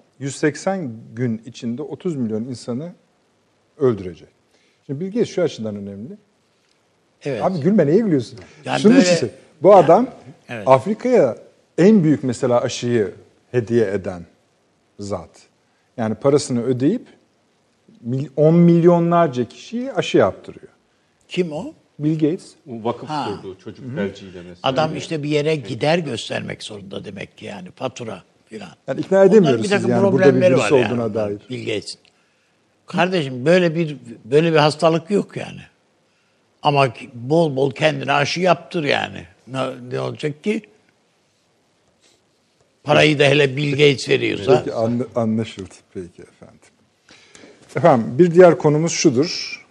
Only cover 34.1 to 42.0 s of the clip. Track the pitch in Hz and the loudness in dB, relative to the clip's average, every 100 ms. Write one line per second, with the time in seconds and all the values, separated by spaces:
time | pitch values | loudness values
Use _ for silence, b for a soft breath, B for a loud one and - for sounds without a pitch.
34.1 | - 110 143 165 156 151 - 165 165 165 | -18 0 2 2 2 2 2 0 0 -2
35.1 | 202 - - - 92 - _ _ _ _ | -4 -4 -10 -14 -16 -20 _ _ _ _
36.1 | _ _ _ _ _ 151 143 135 - - | _ _ _ _ _ -2 0 -2 -4 -18
37.1 | 120 123 165 160 131 139 - 156 143 127 | -12 -2 0 0 -2 -4 -2 -2 -2 -2
38.1 | 143 139 170 180 170 - 175 143 110 98 | -2 -2 -2 0 -2 -4 -6 -2 -2 -4
39.1 | 95 85 _ - 131 131 131 123 131 131 | -10 -18 _ -12 -8 -8 -10 -10 -8 -8
40.1 | 117 151 143 208 220 - _ _ _ _ | -8 -10 -6 -4 -6 -8 _ _ _ _
41.1 | _ _ _ _ _ _ _ _ _ | _ _ _ _ _ _ _ _ _